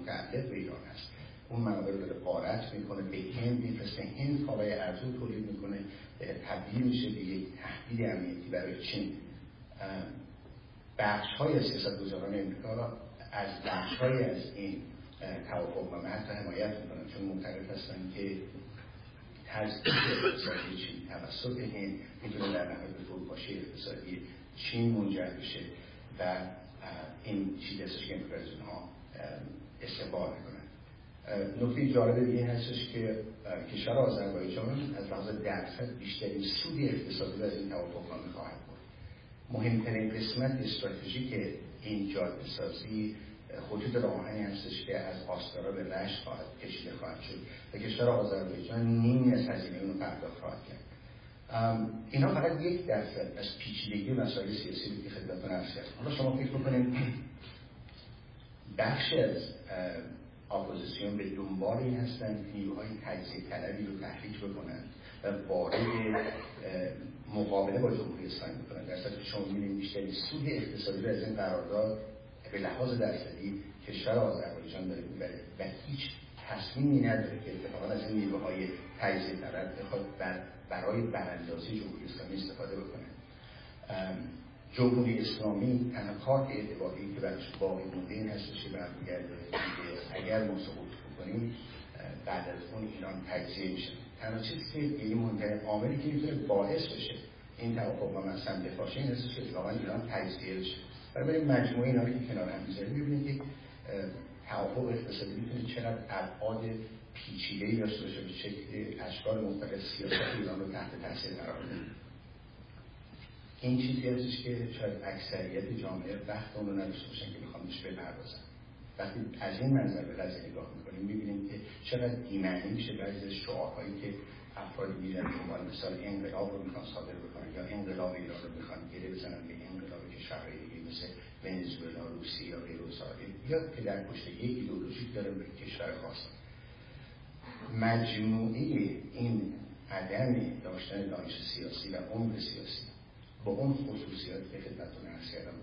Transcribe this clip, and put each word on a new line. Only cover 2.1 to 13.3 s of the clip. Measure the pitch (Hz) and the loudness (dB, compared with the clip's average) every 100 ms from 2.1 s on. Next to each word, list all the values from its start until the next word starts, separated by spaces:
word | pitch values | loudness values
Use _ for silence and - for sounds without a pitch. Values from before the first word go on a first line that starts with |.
غارت | - 90 87 104 110 - | -2 2 2 4 2 0
می‌کنه، | 104 98 98 | -4 -2 -2
به | 95 95 - 117 | -2 -2 -2 2
هند | 117 120 | 4 4
می‌فرسته. | 110 104 101 - 98 - | 4 0 -2 -4 -4 0
هند | 139 143 143 | 4 4 4
کالای | 110 104 | 4 4
ارزون | - 92 - 131 123 | 4 2 0 -2 0
تولید | 117 104 104 | 0 0 -2
می‌کنه، | 95 101 101 98 - - - | -2 -2 -2 -4 -8 -12 -6
اه، | - | -4
تبدیل | - - 92 95 113 | -4 -2 -4 0 4
می‌شه | 127 - - | 6 6 4
به | 104 | 2
یک | 90 95 - - | 0 0 -2 -6
تهدید | - - - 117 110 | -8 -8 -2 2 2
امنیتی | 92 90 - - | 2 0 -4 -2
برای | 90 90 92 - | 0 0 -2 -2
چین. | 104 95 - - - - - - - | 0 0 -2 -8 -12 -14 -14 -14 -8
اه، | 95 95 78 67 64 - - - - - - - | -4 -4 -4 -8 -12 -14 -14 -16 -16 -16 -6 2
بخش‌های | 104 104 - - 151 143 | 4 4 2 4 6 6
از | |
سیاستگزاران | - - - 98 95 92 98 | 6 2 0 0 -2 -2 0
امریکا | 101 95 - 113 113 120 - - - - | 0 0 -2 -2 0 0 -2 -8 -12 -6